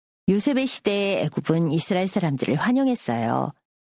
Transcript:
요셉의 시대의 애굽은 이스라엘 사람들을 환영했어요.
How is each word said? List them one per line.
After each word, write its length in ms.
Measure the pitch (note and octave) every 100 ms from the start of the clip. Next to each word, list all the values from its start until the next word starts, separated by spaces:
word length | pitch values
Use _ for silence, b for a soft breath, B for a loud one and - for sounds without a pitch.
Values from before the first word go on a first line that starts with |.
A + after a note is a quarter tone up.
| _ _ -
요셉의 360 | G3 A#3+ C4 C4
시대의 580 | - - G3+ G3 G3
애굽은 480 | D#3 - - D#3+ E3
이스라엘 360 | D#3+ - F3+ F#3+
사람들을 460 | G3 E3+ C#3 -
환영했어요. 960 | D3 G#3+ B3 C4+ A#3+ - A#2 A2+ B2+ C3+ - _ _ _